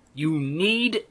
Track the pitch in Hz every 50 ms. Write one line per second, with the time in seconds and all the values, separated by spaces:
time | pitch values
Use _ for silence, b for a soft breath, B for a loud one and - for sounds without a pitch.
0 | _ _ - 135 151 156 160 147 139 135 147 165 190 214 226 233 240 247 233 208
1 | - -